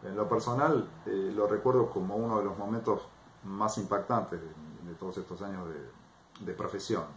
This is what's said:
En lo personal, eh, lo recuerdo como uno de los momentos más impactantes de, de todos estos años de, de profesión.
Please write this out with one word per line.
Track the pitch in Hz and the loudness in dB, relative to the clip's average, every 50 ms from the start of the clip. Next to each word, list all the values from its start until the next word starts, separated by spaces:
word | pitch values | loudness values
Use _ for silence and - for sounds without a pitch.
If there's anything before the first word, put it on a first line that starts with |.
| - | -8
En | 98 95 | -6 -2
lo | 104 107 101 | 0 0 2
personal, | 127 123 - 120 120 127 143 156 156 127 - - - - - | 2 2 2 2 2 4 6 6 6 4 2 0 -6 -10 -4
eh, | 107 101 98 95 95 98 | -2 0 0 0 0 2
lo | 107 104 101 | 2 4 4
recuerdo | 107 104 - 127 123 127 113 - | 4 4 4 6 6 6 6 4
como | - 101 92 92 101 | 2 -2 -2 0 0
uno | 107 117 117 110 107 | 0 0 2 2 2
de | 101 | 2
los | 98 95 | 0 -2
momentos | 101 101 104 110 117 107 - 104 90 - - - - - - - - - | -4 -2 -2 -2 0 2 2 2 2 0 -8 -18 -20 -20 -20 -20 -14 -10
más | 98 95 101 104 104 - | -8 -2 0 0 0 0
impactantes | - 101 95 101 101 98 - - 113 - - - 87 | 0 -2 0 0 0 2 2 0 0 0 -2 -6 -8
de, | 85 80 78 78 76 78 78 - 87 87 | -8 -10 -12 -14 -16 -16 -16 -14 -12 -12
de | 85 | -10
todos | 80 95 92 92 98 | -8 -8 -8 -6 -6
estos | 87 - 90 82 101 | -8 -8 -8 -8 -8
años | 98 98 92 90 82 | -6 -6 -6 -6 -8
de, | 80 73 62 - - - - - - - - _ _ - 101 | -8 -10 -10 -14 -16 -20 -20 -20 -20 -20 -20 _ _ -10 -8
de | 90 90 | -8 -6
profesión. | - - 95 - 98 - - 110 92 80 - - | -4 -4 -4 -4 -6 -2 0 0 0 0 -4 -10